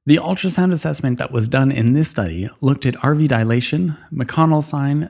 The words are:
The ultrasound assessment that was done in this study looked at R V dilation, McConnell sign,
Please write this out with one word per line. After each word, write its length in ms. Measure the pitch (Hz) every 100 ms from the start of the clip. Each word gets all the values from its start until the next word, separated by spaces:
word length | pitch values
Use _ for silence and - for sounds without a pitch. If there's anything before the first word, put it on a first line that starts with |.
The 120 | - 160
ultrasound 560 | 170 185 185 180 185
assessment 460 | 165 160 147 135 123
that 120 | 131
was 160 | 123 110
done 240 | 135 135
in 220 | 131 117
this 160 | 139 160
study 420 | - 95 85 98 -
looked 240 | 131 139 127
at 180 | 120
R 100 | 135
V 140 | 151 156
dilation, 680 | 117 113 120 123 151 180 156 -
McConnell 480 | 147 120 160 160 151
sign, 480 | 151 147 139 147